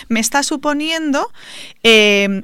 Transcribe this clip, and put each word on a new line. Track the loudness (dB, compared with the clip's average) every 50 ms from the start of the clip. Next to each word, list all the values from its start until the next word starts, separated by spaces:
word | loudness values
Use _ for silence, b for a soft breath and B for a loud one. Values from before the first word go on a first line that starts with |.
| B B
me | -4 -2
está | -2 -2 -2 -2 -2
suponiendo, | -2 -4 -4 -4 -4 -4 -2 -4 -4 -4 -4 -2 -2 -2 -2 -4 -6 B B B B B B B B B B 4
eh, | 4 6 6 6 4 4 2 2 0 -2 -4